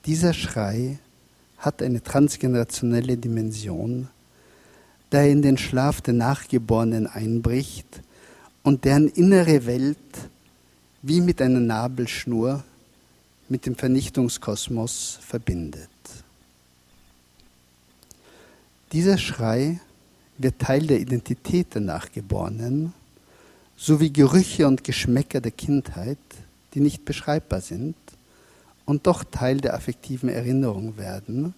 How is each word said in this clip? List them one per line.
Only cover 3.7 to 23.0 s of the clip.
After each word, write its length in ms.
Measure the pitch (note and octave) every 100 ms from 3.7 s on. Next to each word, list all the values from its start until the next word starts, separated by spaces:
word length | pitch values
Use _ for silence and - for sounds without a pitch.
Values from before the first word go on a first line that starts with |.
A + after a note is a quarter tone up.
| E2 G#2+ B2 B2+ _ _ _ _ _ _ _ _ _ _
da 80 | C#3+
er 120 | C#3+
in 120 | C#3+
den 160 | C#3+ C3+
Schlaf 420 | - B2+ C#3 -
der 140 | -
Nachgeborenen 920 | A#2+ A#2 C#3 - B2+ A2+ A2+ A2+ A2+ G#2+
einbricht 920 | G2+ A2 A#2 A#2 B2+ C#3 - - - - _ - - - _
und 240 | D3 C#3 C3+
deren 220 | C#3+ D3+
innere 580 | - F3+ F#3+ E3 D3 A#2+
Welt 320 | B2 C3+ D3+ - - - _ _ _ _ _ _ _
wie 180 | C3+ E3+
mit 220 | F3 E3+
einer 180 | B2+ B2+
Nabelschnur 1040 | A#2+ A2 B2 B2+ A#2 - - A#2 A#2+ C#3 - _ _ _ _ _ _ _ _
mit 140 | C3 -
dem 80 |
Vernichtungskosmos 1400 | A#2+ C3+ B2+ - - A#2+ - - G#2 - A#2 A2+ - - -
verbindet. 680 | - A#2 - F2+ D#2 - - _ - - - _ _ _ _ _ _ _ _ _ _ _ _ _ _ _ _ _ _ - _ _ _ _ _ _ _
Dieser 260 | D#3 F#3 G3
Schrei 600 | - - A2+ A#2 C#3+ E3+ _ _ _ _ _ -
wird 200 | C3 -
Teil 280 | - C3+ D#3
der 140 | A#2+
Identität 720 | B2+ B2 - B2 - F3+ F3
der 80 | G#2+
Nachgeborenen, 1120 | G2+ D2+ - - G2 G#2 F2 A2 A#2+ C#3 D#3+ -